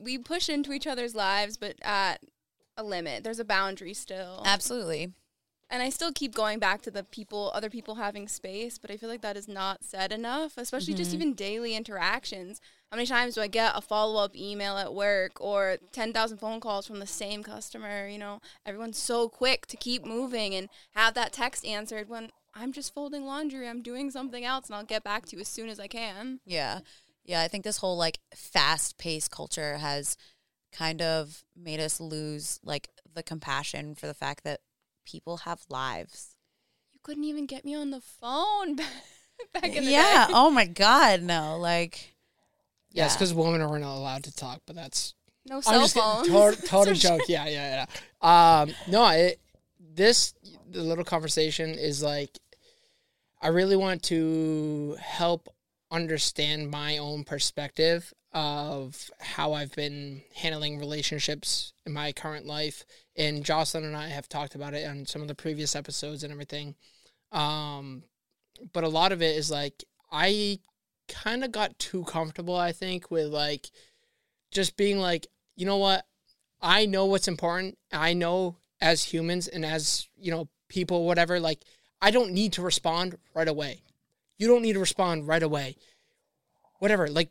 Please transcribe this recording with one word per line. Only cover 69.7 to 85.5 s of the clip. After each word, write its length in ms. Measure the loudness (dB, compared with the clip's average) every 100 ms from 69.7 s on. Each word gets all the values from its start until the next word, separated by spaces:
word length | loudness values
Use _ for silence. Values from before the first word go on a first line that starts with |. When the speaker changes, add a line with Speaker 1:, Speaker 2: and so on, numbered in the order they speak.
| -8 -20 _ -6
Speaker 3:
I 480 | 2 2 2 0 -4 _ _ _ _ -18
kinda 380 | -8 -4 -2 -4
got 300 | -2 -2 -4
too 260 | -6 -6
comfortable, 520 | -4 -4 -4 -6 -2 0
I 160 | 0
think, 380 | -2 -6 -6 -2
with, 180 | -2 0
like, 420 | 0 0 -2 -8 _ -20 _ _ _ _ _ _
just 260 | -2 -2 2
being 220 | 2 2
like, 280 | 0 -2 -4 _ _ -6
"You 100 | 0
know 100 | 2
what? 280 | 4 2 0 _ _ _ _ -4
I 260 | 4 6 6
know 200 | 2 4
what's 220 | 4 2
important. 500 | 0 0 0 -4 -10 -6
I 200 | 0 2
know 440 | 4 2 2 0 -4 _ 2
as 240 | 4 4
humans 420 | 2 -2 0 -2 -4
and 160 | -6
as, 440 | -4 -2 0 -2 -4 _
you 120 | -4
know, 180 | -4 -6 _ _
people, 360 | -4 0 2 4
whatever, 320 | 4 4 2
like, 260 | 0 -4 _ _ _ 2
I 80 | 4
don't 220 | 6 4
need 200 | 2 0
to 80 | 0
respond 540 | 0 0 2 0 -2 -6 _
right 140 | -2 0
away. 340 | 0 -4 -8 _ _ _ _ _ 0
You 80 | 6
don't 120 | 6
need 120 | 6
to 60 | 2
respond 460 | 0 2 2 2 2
right 160 | 2
away." 340 | 2